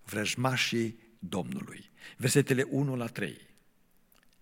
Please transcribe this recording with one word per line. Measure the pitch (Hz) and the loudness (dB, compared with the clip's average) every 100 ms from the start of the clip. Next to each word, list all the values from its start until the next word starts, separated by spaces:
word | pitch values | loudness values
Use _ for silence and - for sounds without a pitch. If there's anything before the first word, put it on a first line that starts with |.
vrăjmașii | - 101 101 - 127 127 - 117 113 113 - - | -6 -2 -2 2 2 2 0 0 -2 -4 -18 -14
Domnului. | 90 95 69 69 71 - - - - - | -6 -4 -2 -6 -8 -14 -18 -20 -18 -2
Versetele | 127 143 135 123 | 2 4 4 4
unu | - 135 143 131 | 2 2 0 0
la | 117 | -4
trei. | - 92 - - - _ _ _ _ _ _ _ _ | -4 -6 -6 -16 -20 _ _ _ _ _ _ _ _